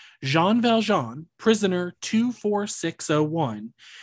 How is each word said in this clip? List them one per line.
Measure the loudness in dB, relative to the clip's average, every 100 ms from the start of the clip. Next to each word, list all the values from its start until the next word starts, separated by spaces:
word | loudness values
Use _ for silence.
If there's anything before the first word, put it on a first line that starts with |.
| -20 -10
Jean | 0 2 4 4
Valjean, | 4 2 2 0 -2 -8 -16 -2
prisoner | 2 2 2 0 -4 -8
two | -2 0 0
four | -2 -4 -2 -4
six | -6 -8 -6 0
oh | 0
one, | 0 0 -2 -4 -12 _ -20 -20